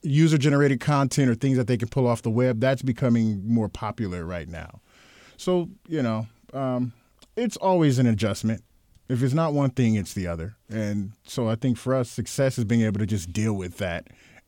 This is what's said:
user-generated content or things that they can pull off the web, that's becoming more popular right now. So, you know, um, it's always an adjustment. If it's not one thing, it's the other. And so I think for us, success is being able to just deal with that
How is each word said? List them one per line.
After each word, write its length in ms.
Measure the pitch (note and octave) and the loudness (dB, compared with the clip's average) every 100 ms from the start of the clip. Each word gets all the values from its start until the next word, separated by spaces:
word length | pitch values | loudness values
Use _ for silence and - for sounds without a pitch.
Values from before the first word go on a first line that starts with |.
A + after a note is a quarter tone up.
user-generated 800 | D#3+ C#3+ D#3+ D3+ D3 C#3+ C#3+ B2+ | 0 4 6 6 4 4 4 2
content 480 | - C#3+ C3+ - B2+ | 0 2 2 2 2
or 60 | |
things 240 | A2+ C#3 B2+ | 2 2 2
that 80 | A#2+ | 2
they 100 | A#2+ | 0
can 120 | A2+ | -2
pull 180 | C#3 B2 | 0 0
off 160 | A#2 | 0
the 80 | A#2 | 0
web, 300 | A2 B2+ A2 | 0 0 2
that's 200 | C3 C3+ | 0 0
becoming 640 | C3 A#2+ C3 A#2 A2 G2+ G#2 | -2 0 2 2 2 0 0
more 220 | A#2 G#2 | 0 0
popular 560 | - G#2+ - G2+ F2+ | -4 -8 -6 -6 -6
right 240 | E2+ F2 D2+ | -6 -8 -10
now. 320 | E2 - - _ _ - - - - | -12 -14 -18 _ _ -20 -20 -20 -8
So, 320 | - F3+ E3+ - - | -2 0 -2 -10 -6
you 140 | D#3 | -2
know, 260 | A#2+ A2 A2 _ _ | 0 -2 -6 _ _
um, 400 | C3+ C3 B2+ B2 - _ _ _ - | -6 -2 -2 -4 -6 _ _ _ -4
it's 220 | A#3 - | -4 -2
always 400 | F#3+ F3+ D3+ B2+ | 0 4 4 4
an 80 | B2 | 4
adjustment. 580 | G#2+ G#2+ G2 A2 A2+ _ _ _ _ - | 2 0 -2 -2 -4 _ _ _ _ -6
If 140 | B2 | -2
it's 120 | C3 | 0
not 180 | D3+ E3 | 0 0
one 160 | C#3+ C3+ | 2 0
thing, 280 | C3 A#2 G#2+ | 2 2 2
it's 180 | F2+ | -2
the 120 | G2+ F2 | -6 -6
other. 300 | E2 D#2+ - - | -6 -8 -14 -12
And 420 | A2 G#2 G#2 G2 - - | -6 -4 -4 -6 -10 -10
so 200 | - A2+ | -4 -2
I 80 | |
think 220 | A2+ C3 A#2 | 0 -2 -2
for 180 | B2+ | 0
us, 140 | C3 A#2 | -2 -2
success 480 | - - - C3+ B2+ | -6 -6 0 0 0
is 80 | |
being 160 | A2 A#2 | 0 2
able 180 | A2 G2 | 2 0
to 60 | |
just 260 | G2+ G#2 F2 | -2 -2 -4
deal 220 | F#2 A2 | -2 -2
with 240 | G2 F2+ - | -2 -6 -6
that 300 | F#2 F2 - - - - | -4 -6 -10 -20 -20 -20